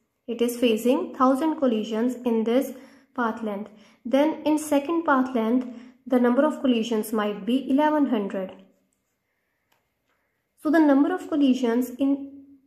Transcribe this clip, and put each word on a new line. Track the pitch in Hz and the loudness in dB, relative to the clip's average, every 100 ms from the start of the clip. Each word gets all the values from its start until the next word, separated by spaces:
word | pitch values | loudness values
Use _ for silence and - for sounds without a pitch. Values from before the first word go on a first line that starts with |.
| _ _ - | _ _ -10
It | 220 | -2
is | 240 - | -2 0
facing | 247 220 240 254 - | 0 2 0 0 -2
thousand | - 254 262 320 311 | 0 2 2 -2 0
collisions | 262 220 208 220 247 247 | 0 0 -4 -4 -4 -4
in | 240 226 | -2 -2
this | 220 247 285 - - - _ | 0 0 -2 -10 -20 -20 _
path | - 233 - | -6 -4 -4
length. | 220 202 208 - _ _ | -8 -8 -10 -18 _ _
Then | 233 262 311 311 | -2 2 2 0
in | 294 302 | 0 0
second | 302 285 285 339 | 0 -2 0 -2
path | 330 269 254 | 2 2 2
length, | 240 220 254 - - - _ - | -2 0 -2 -4 -12 -20 _ -2
the | 254 | 2
number | 240 254 | 2 4
of | 302 - | 2 2
collisions | 277 233 220 220 214 | 0 0 0 -4 -2
might | 220 208 190 190 | -2 -2 -4 -2
be | 262 277 | -4 0
eleven | 269 302 302 262 | 2 2 2 0
hundred. | 226 196 196 185 - - _ _ _ _ _ _ _ _ _ _ _ _ _ _ _ _ _ _ _ | 0 -4 -6 -10 -12 -20 _ _ _ _ _ _ _ _ _ _ _ _ _ _ _ _ _ _ _
So | 311 | 2
the | 330 | 4
number | 302 277 330 | 6 6 4
of | 370 - | 0 -4
collisions | 311 277 247 233 233 254 | 2 2 4 2 0 -2
in | - 277 277 - - - - | -2 -2 -2 -6 -16 -20 -20